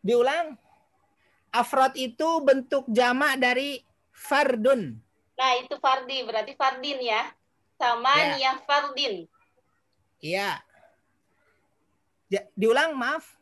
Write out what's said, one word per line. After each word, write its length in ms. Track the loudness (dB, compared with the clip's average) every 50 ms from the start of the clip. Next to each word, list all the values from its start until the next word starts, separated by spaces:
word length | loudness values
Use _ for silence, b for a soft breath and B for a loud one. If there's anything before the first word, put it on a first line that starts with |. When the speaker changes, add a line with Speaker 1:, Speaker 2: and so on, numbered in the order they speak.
| 0
Speaker 1:
Diulang. 540 | 2 2 4 4 2 2 0 -4 -6 -8 -18 _ _ _ _ _ _ _ _ _ _ _ _ _ _ _ _ _ _
Afrod 440 | 0 0 0 2 2 2 2 2 2
itu 480 | -2 -8 -8 -4 _ 0 0 0 2
bentuk 440 | 4 4 4 4 2 -2 -4 -2 -2
jamak 520 | 0 2 2 4 4 2 2 2 0 2 2
dari 440 | 2 2 2 0 -2 -4 -8 -10 _ _ _ _ _ _
fardun. 880 | _ -20 -6 0 2 2 2 2 0 2 2 2 2 2 0 -8 -10 -14 _ _ _ _ _ _ _
Speaker 2:
Nah, 180 | -2 0 0 2 0
itu 180 | -2 -8 -10
fardi, 460 | -2 2 2 2 2 -2 -6 -8 -8
berarti 320 | -6 -4 -4 -6 -6 -6 -6
fardin 460 | _ -2 -2 -2 -2 -8 -8 -6 -6
ya. 200 | -4 -2 -2 -2 -2 -6 -10 _ _ _ _ _ _ _ _
Samaniyah 640 | _ 0 0 0 2 2 2 4 4 2 0 0 0 0 -2 -2
Speaker 1:
Ya. 80 | -2
Speaker 2:
fardin. 520 | -2 0 0 0 0 -2 -6 -4 -4 -4 -4 -6 -10 _ _ _ _ _ _ _ _ _ _ _ _ _ _ _ _ _ _ _
Speaker 1:
Iya. 300 | -8 -6 -4 -4 -4 -4 -6 -8 -10 _ _ _ _ _ _ _ _ _ _ _ _ _ _ _ _ _ _ _ _ _ _ _ _ _ _ _ _ _ _ _ _ _
Ja-, 200 | -6 -6 -6 -8 _
diulang, 400 | -2 2 2 2 2 2 0 -2
maaf. 420 | -4 -4 -4 -4 -6 -8 -14 _ _